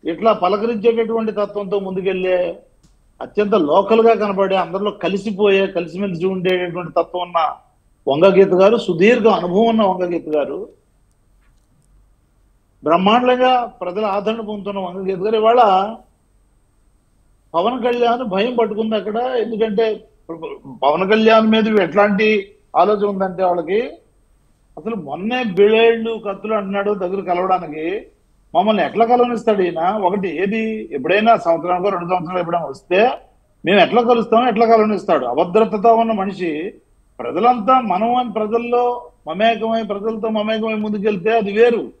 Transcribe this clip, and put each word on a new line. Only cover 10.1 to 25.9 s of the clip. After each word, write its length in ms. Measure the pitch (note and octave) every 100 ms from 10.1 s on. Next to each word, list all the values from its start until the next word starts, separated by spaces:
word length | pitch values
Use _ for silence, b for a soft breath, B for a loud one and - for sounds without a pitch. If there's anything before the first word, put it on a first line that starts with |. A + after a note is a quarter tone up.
| E3+ D3
గారు, 400 | D3+ C3+ D#3+ A3+ _ _ _ _ _ _ _ _ _ _ _ _ _ _ _ _ _ _ _ _ _
బ్రహ్మాండంగా 800 | D3 E3+ F#3+ A#3 B3 B3 B3+ B3+
ప్రజల 400 | A#3 - F3+ F3+
ఆదరణ 360 | G#3+ G3 G3+ A#3
పొందుతున్న 380 | G#3 G#3 F#3+ G3
వంగగీత 400 | F#3 F3+ F#3+ F#3+
గారు 180 | G3 A3+
ఇవాళ 580 | A3 B3 A3 F#3+ G3+ A3+ _ _ _ _ _ _ _ _ _ _ _ _ _ _ _
పవన్ 300 | E3 G3 B3
కళ్యాణ్ 400 | A#3 A#3+ A#3+ A#3+
భయం 320 | A#3+ F#3 A3+ A#3+
పట్టుకుంది 400 | A3 G#3+ A3 A3
అక్కడ. 200 | F#3+ G#3+
ఎందుకంటే 920 | B3+ B3+ A3+ A3 A3 G3+ A3+ G#3 - _ - E3 D#3+ C#3 C#3 B2
పవన్ 280 | C3+ D#3 F#3+
కళ్యాణ్ 360 | A3 A3 A3 A3
మీద 340 | A3 A3 G#3+
ఎట్లాంటి 720 | E3+ F3+ G#3 G3 G#3+ G#3+ G3 _ _ D3
ఆలోచన 300 | F#3 G#3 G3+
ఉందంటే 360 | G3 F#3+ F3+
వాళ్ళకి, 380 | F#3 F3 D#3+ G3+ C4 E4+ _ _ _ _ _ _ _ -
అసలు 180 | E3+ A3+
మొన్నే 480 | C#3+ D#3 G3+ B3+
బిళేళ్ళు 760 | A#3+ F3 G3+ A3 A#3